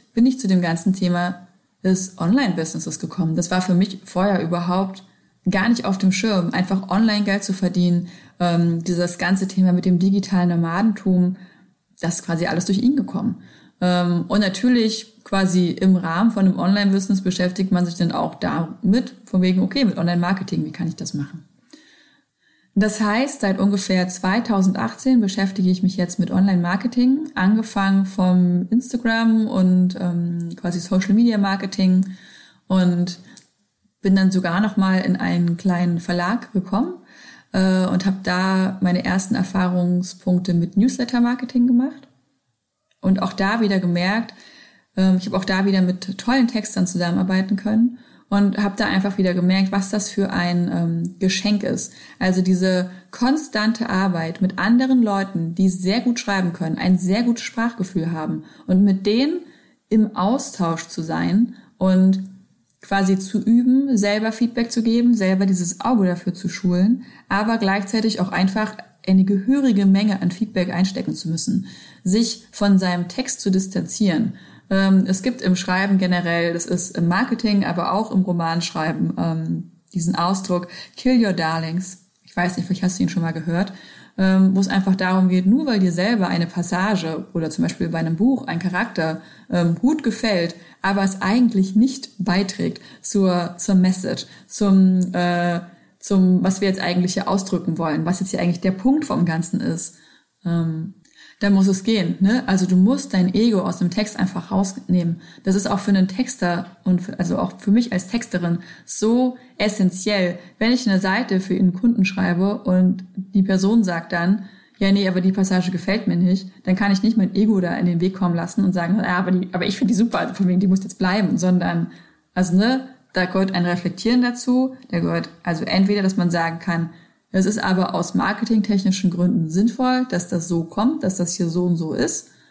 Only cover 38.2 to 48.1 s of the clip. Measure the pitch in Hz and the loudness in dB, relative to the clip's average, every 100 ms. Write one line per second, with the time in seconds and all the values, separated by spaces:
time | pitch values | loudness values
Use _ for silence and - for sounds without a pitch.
38.2 | - 180 190 190 185 190 180 180 185 185 | -2 -2 0 0 0 0 0 0 0 -2
39.2 | - - 190 190 180 180 175 180 180 - | 0 -2 -2 0 0 0 0 0 -2 -6
40.2 | - 180 185 170 170 - 254 262 240 247 | -2 0 2 0 0 2 0 0 -4 0
41.2 | 240 254 254 247 240 240 269 - - _ | 0 0 -4 0 4 4 2 -4 -20 _
42.2 | _ _ _ _ _ _ _ _ 185 190 | _ _ _ _ _ _ _ _ 0 0
43.2 | 190 - 196 226 208 190 180 175 180 214 | 0 -2 -2 0 0 0 0 0 0 -2
44.2 | 226 - - - - _ _ - 190 185 | -4 -12 -20 -20 -20 _ _ 0 2 2
45.2 | 185 190 190 190 196 190 185 180 - 190 | 0 -6 -2 0 2 2 0 -2 -8 -8
46.2 | - 269 233 220 - - 180 180 175 185 | -2 2 2 0 -4 -2 -2 0 -2 0
47.2 | 185 190 190 196 208 220 240 - - | 0 0 0 -2 0 2 2 0 -20